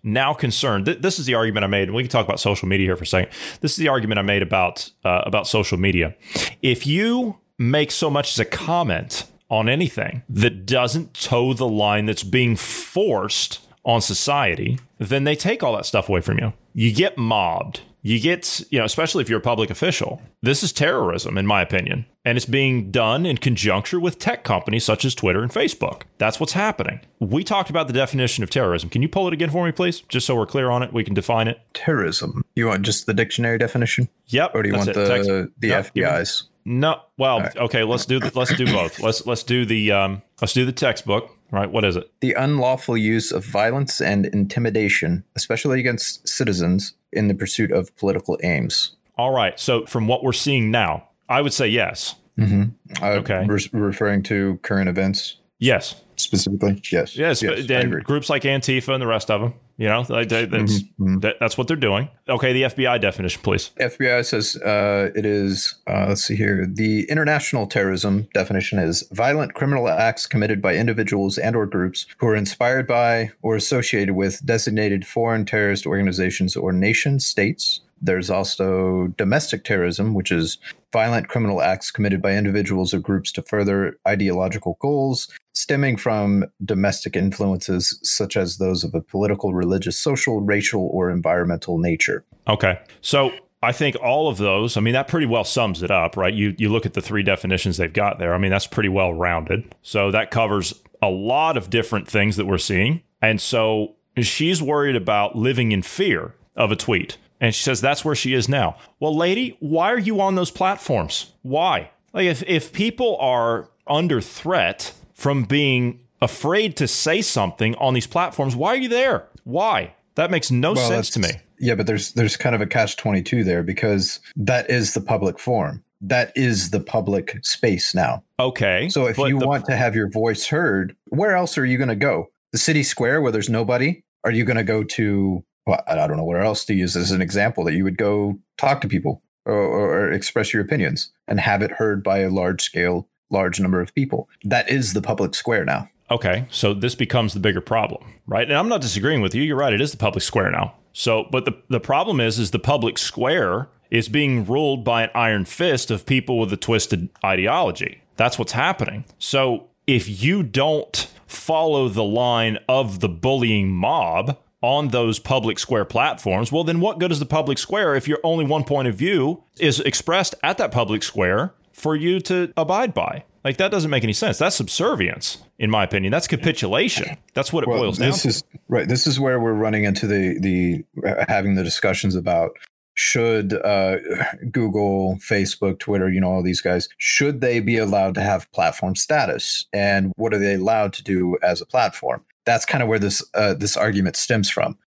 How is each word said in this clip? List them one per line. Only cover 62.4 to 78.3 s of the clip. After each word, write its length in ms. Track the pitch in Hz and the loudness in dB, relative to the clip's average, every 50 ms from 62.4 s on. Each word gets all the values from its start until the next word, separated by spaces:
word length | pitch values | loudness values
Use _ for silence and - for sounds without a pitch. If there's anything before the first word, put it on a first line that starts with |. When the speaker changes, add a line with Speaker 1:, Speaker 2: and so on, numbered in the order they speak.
| - 127 123 | 2 2 2
Speaker 1:
the 100 | 127 131 | 2 2
F 120 | 123 - | 0 0
B 100 | 139 131 | 0 0
I 140 | 123 123 117 | 0 2 2
definition, 420 | 107 98 - - 92 87 - - | 0 0 0 -2 -2 -4 -4 -4
please. 300 | - 104 95 95 - - - - | -2 -2 -2 -2 -2 -6 -6 -4
Speaker 2:
F 200 | 131 120 - - | -4 -4 -2 -2
B 100 | 135 127 | 0 0
I 140 | 123 123 | 2 0
says, 340 | 117 - - 107 104 - - - | 0 0 -2 -2 -2 -4 -4 -4
uh, 520 | - 104 104 104 101 104 101 101 98 92 - | -2 -2 0 2 2 2 2 0 0 -2 -2
it 100 | 107 104 | -2 0
is, 560 | 107 104 101 98 98 95 95 - - - - - - | 0 0 0 0 0 0 -2 -2 -4 -6 -8 -6 -4
uh, 180 | 95 98 95 98 | -2 0 0 0
let's 140 | 101 - - | 0 0 -2
see 100 | - 110 | -2 0
here. 320 | 107 107 101 98 95 92 92 | 0 0 2 2 0 0 -2
The 380 | 95 101 110 110 107 107 - - | -2 0 0 0 2 0 0 0
international 560 | 151 156 151 147 156 143 - - - 123 104 | 0 0 2 2 2 0 0 -2 -2 -2 -2
terrorism 600 | 98 - 104 98 95 95 90 101 104 98 104 107 - - | -2 0 0 0 2 0 0 0 2 2 0 0 0 0
definition 440 | 101 92 - 104 95 92 - 104 98 | 0 0 0 0 -2 -2 0 0 0
is 260 | 87 82 85 - - - | 2 2 0 -2 -4 -4
violent 440 | - 107 117 135 143 156 147 - - | -2 0 2 2 2 2 0 -4 -4
criminal 340 | - 139 139 139 131 120 120 | -2 0 2 2 2 2 2
acts 380 | 80 82 113 113 107 - - - | 2 2 2 2 2 0 -2 -2
committed 340 | - 117 104 107 107 98 | 0 2 2 2 0 0
by 140 | 98 95 85 | 2 2 2
individuals 640 | 87 117 117 107 107 107 98 104 98 98 95 - - | 2 2 2 2 0 0 0 0 0 0 0 0 0
and 160 | - 110 113 | 0 0 0
or 100 | 117 104 | 0 0
groups 400 | 98 - 92 90 92 92 - - - - - | 0 0 0 0 0 -2 -4 -8 -10 -6 -2
who 100 | 127 117 | 0 2
are 80 | 107 | 2
inspired 500 | 107 101 98 - - 120 123 131 131 127 | 2 0 0 -2 0 0 2 2 2 0
by 460 | 117 120 120 120 117 117 113 110 110 - _ | 0 2 2 4 4 2 2 0 -2 -6 _
or 140 | - 113 113 | -2 0 0
associated 600 | 104 - - 139 123 120 - - 104 101 95 95 | 0 0 0 0 0 0 0 0 0 2 2 0
with 300 | 95 98 95 95 - - | 0 0 0 -2 -2 -2
designated 640 | - 117 110 - 117 107 107 107 101 101 95 90 - | 0 0 0 0 0 0 0 2 2 0 -2 -2 -4
foreign 380 | - 117 117 117 113 110 101 | -4 -2 0 0 0 0 -2
terrorist 420 | - - 107 104 101 98 90 - 71 | 0 0 0 2 2 0 0 -2 -2
organizations 680 | 95 98 101 95 90 95 92 92 85 - 92 92 - | 0 2 2 2 2 0 0 0 0 0 -2 -2 0
or 160 | - - 92 | -2 -2 0
nation 480 | 92 90 92 107 113 - - 143 139 135 | 2 2 2 2 2 2 2 2 0 0
states. 600 | - - - 107 101 107 - - - - - - - _ _ - | 0 0 0 0 0 0 0 -2 -2 -4 -4 -4 -6 _ _ -6
There's 300 | - 95 92 92 90 | -2 0 0 0 0
also 840 | 92 | -2